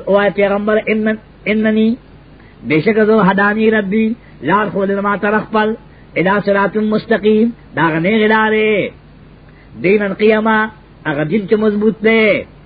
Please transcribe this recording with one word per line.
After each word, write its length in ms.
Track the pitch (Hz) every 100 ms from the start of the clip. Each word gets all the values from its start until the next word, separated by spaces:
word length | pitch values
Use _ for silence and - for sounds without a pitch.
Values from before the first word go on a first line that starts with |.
| 190
او 140 | 196
اے 100 | 202 202
پیغمبر، 420 | 202 202 208 220 214
ان، 220 | 220 220 214 - - 185
اننی، 500 | 214 220 220 220 240 - - - - - -
بے 180 | 117 156
شک 180 | 160 214 214
زو 240 | 220 185
ہدانی 400 | 196 202 214 220
ربی، 420 | 220 196 220 220 233 - -
لار 240 | 131 202 202
خول 260 | 170 196 196
ما 160 | 202 202
طرف 260 | 208 214 -
پل، 220 | 220 214 226 - - - -
الى 140 | 175 202 196
صراط 320 | 196 196 214
مستقیم، 720 | 214 214 - 214 208 214 233 233 - -
داغ 160 | 165
نیغ 360 | 160 175 220 214
لارے، 640 | 220 214 214 214 208 120 - - - - - - - - -
دیناً 300 | 170 208 202
قیما، 540 | 190 214 220 220 220 220 - - -
اگر 220 | - 147 156
دین 240 | 208 185
چی 60 | 214
مضبوط 480 | 214 208 214 -
دے، 400 | 220 226 214 151 - -